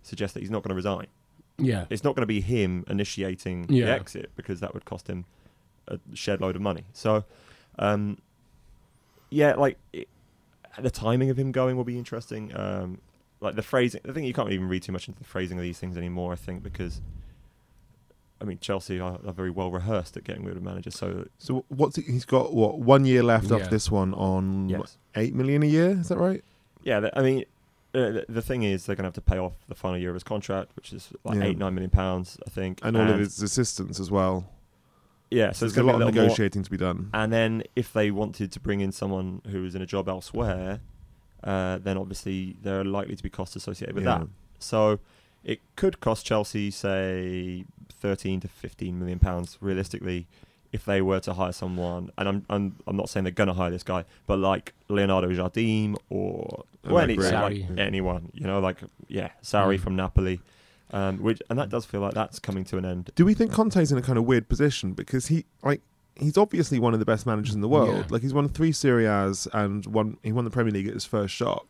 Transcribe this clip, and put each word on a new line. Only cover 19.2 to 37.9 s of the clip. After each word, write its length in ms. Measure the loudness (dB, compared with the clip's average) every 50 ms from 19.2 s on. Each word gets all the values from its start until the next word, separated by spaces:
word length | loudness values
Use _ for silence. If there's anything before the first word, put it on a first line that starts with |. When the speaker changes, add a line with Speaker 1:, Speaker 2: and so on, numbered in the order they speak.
| -10
Speaker 1:
are 80 | -10 -8
very 160 | -4 -4 -4
well 220 | -2 -2 -4 -2
rehearsed 460 | -2 -4 -2 0 -2 -2 -2 -4 -12
at 60 | -14 -10
getting 200 | -10 -10 -8 -8
rid 140 | -10 -8
of 60 | -8 -8
managers. 320 | -8 -8 -8 -10 -10 -10
So, 320 | -8 -6 -6 -6 -6 -8 -12 _
Speaker 3:
So 280 | _ -6 -4 -4 -4 -4 _
what's 260 | 2 2 2 2 2
he, 60 | -4 -4
he's 220 | -2 -2 -2 0
got, 280 | 2 4 4 4 4 4
what, 260 | 4 4 4 4 2
one 260 | 6 8 8 8 8
year 180 | 6 6 6 6
left 260 | 6 6 4 4 4
Speaker 2:
Yeah. 80 | 2
Speaker 3:
after 120 | 2 2 0
this 200 | 0 0 0 2
one 240 | 2 2 2 0 0
on 560 | 0 0 2 2 2 0 0 0 0 0 -2
Speaker 1:
Yes. 280 | -2 -2 -4 -8 -12 _ _ _ _
Speaker 3:
eight 180 | -2 -2 0 0
million 300 | 0 2 2 4 4 4
a 40 |
year? 240 | 6 6 6 6 4 4 2
Is 100 | 0 -2
that 80 | 0
right? 260 | 2 2 2 0 -2 -6 _ _ _ _ _ _ _ -2
Speaker 1:
Yeah, 160 | 0 0 2
th-, 120 | 0 0 2
I 60 | 2
mean, 240 | 4 4 4 2 -2 _ _ _ _ _ _ _ _ _ 0
uh, 40 | 0 2 2
the, 140 | 0 -2 -4
the 140 | -4 -6 -6
thing 220 | -4 -2 -2 0 2
is, 220 | 2 0 0 -2
they're 100 | -4 -4
gonna 120 | -4 -4
have 60 | -6 -6
to 60 | 0
pay 160 | 0 0 2
off 160 | 2 -2 -4 -6 -10 _ -16
the 60 | -16
final 220 | -6 -4 -4 -2
year 120 | -2 -4 -4
of 60 | -6
his 80 | -8 -8
contract, 480 | -6 -8 -8 -4 -4 -4 -4 -4 -8 _
which 160 | -18 -16 -14
is, 180 | -16 -16 -16 -16 -20 -14 _
like, 140 | -2 0
Speaker 3:
Yeah. 80 | 0 0
Speaker 1:
eight, 120 | 0 0
nine 160 | -2 -2 -2 -2
million 160 | -2 0 2
pounds, 460 | 2 2 2 2 0 -2 -4 -6 -12 -14 -14
I 40 | -10
think. 300 | -6 -4 -4 -4 -4 -2 -2
Speaker 3:
And 140 | 2 2
all 60 | 4 4
of 60 | 4
Speaker 1:
And 80 | 4 4
Speaker 3:
his 220 | 2 -2 -2 -6
assistants 580 | -4 -2 0 0 0 0 -2 -6 -8 -8 -6 -8
as 120 | -6 0
well. 380 | 2 2 2 2 0 -2 -4 -8 -16 -20 _ _ _ _ _ _ _ _ _ _ _ _ _ _
Speaker 1:
Yeah, 200 | 4 4 4 4
so 140 | 2 0 -2
Speaker 3:
There's 60 | 2
Speaker 1:
it's 40 | 4
gonna 140 | 6 6 6
Speaker 3:
a 20 | 6
lot 40 | 6
Speaker 1:
be 40 | 4
a 40 |
Speaker 3:
of 60 | 4 6
Speaker 1:
little 80 | 6
more. 60 | 6 6
Speaker 3:
negotiating 340 | 6 4 2 2 2 -2 -4
to 60 | -4
be 80 | -2
done. 320 | 0 0 0 0 -2 -4 -4 -2
Speaker 1:
And 180 | -2 0 2 4
then 300 | 4 4 2 0 -2 -4 -4 _
if 160 | -4 -4 -2